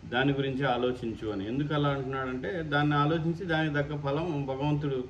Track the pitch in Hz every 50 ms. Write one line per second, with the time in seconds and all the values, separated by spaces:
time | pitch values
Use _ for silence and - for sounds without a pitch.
0 | - - 117 123 139 143 139 135 139 135 131 127 143 131 123 120 123 123 123 123
1 | 120 117 107 101 110 107 104 98 95 107 120 139 151 147 156 147 147 143 139 139
2 | 131 127 135 131 131 131 127 127 131 190 202 170 165 156 143 147 151 147 147 147
3 | 147 151 165 170 156 165 170 165 196 175 160 156 156 156 147 147 143 143 151 143
4 | 147 139 139 151 170 180 156 143 139 135 135 131 139 151 151 143 143 143 135 127
5 | 127 127